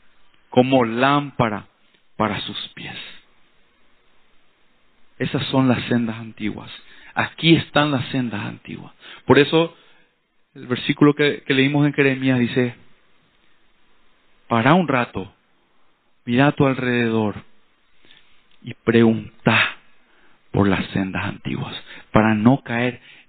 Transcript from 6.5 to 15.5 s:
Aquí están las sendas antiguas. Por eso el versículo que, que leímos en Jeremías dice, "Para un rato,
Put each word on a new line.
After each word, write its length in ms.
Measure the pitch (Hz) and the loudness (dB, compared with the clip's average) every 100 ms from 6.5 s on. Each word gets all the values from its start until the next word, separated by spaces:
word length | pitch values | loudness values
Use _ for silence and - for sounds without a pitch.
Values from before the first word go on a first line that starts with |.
| 104 113 - - - - - | -8 -14 -20 -20 -20 -10 -6
Aquí 400 | 113 - 160 151 | -6 0 4 4
están 360 | - 147 147 | 2 0 0
las 140 | 135 - | -2 -4
sendas 360 | 135 120 104 113 | -6 -4 -6 -10
antiguas. 480 | 110 - 87 87 - - - - | -12 -14 -16 -18 -20 -20 -4 2
Por 140 | 135 | 4
eso 360 | 143 160 170 - _ _ _ _ _ _ _ | 4 2 -2 -6 _ _ _ _ _ _ _
el 140 | 139 131 | -14 -8
versículo 460 | 123 - - 143 | -6 -2 2 4
que, 300 | 143 147 - | 4 0 -2
que 100 | - | -2
leímos 320 | 135 135 147 147 | 0 2 2 2
en 80 | |
Jeremías 460 | 139 139 131 131 127 | 2 0 0 0 0
dice, 360 | 117 131 123 - - - _ _ _ _ _ _ _ _ _ _ _ _ _ _ - | 0 -2 -4 -6 -20 -20 _ _ _ _ _ _ _ _ _ _ _ _ _ _ -2
"Para 260 | 117 117 | 2 4
un 140 | 180 160 | 4 2
rato, 440 | 131 117 101 95 _ _ | -2 -2 -8 -14 _ _